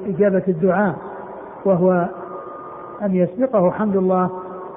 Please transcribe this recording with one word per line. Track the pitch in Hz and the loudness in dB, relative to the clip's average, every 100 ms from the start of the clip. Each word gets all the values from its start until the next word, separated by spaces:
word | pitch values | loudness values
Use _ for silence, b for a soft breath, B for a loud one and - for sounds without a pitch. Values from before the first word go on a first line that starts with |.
| - | -4
إجابة | 165 202 190 196 | 2 4 4 0
الدعاء، | 170 190 180 208 170 - - - - - - 196 | 2 2 4 2 0 -8 -12 -14 -14 -16 -6 0
وهو | 175 185 180 175 - - - - - - - - - | 4 4 4 0 -6 -12 -12 -12 -14 -14 -14 -14 -6
أن | 208 185 | -2 2
يسبقه | 175 185 262 220 180 | 0 2 2 4 2
حمد | - 214 190 | 2 0 2
الله | 185 185 180 - - - - | 4 2 2 -2 -10 -12 -12